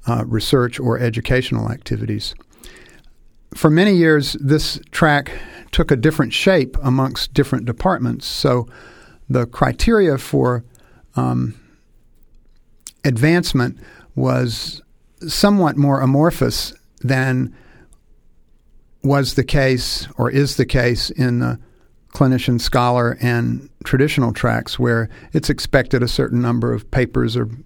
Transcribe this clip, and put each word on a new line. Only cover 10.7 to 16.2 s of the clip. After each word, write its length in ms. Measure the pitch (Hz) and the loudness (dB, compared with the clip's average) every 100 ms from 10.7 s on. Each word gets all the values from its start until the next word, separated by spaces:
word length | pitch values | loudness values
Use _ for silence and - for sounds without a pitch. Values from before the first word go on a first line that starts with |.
| _ _ - _ - | _ _ -20 _ -4
um, 400 | 127 123 123 - _ _ _ _ _ _ _ - _ _ _ _ - _ 147 | -2 -2 -4 -8 _ _ _ _ _ _ _ -20 _ _ _ _ -20 _ -2
advancement 720 | 117 147 175 170 139 123 - - - - - | 2 2 2 0 -2 -2 -6 -20 -20 -12 -4
was 680 | 131 127 123 113 - - _ _ _ _ 165 | -2 0 -2 -6 -10 -14 _ _ _ _ -8
somewhat 500 | - 202 202 165 147 | 2 4 4 2 2
more 240 | 143 135 | 2 2
amorphous 720 | 131 139 | 2 2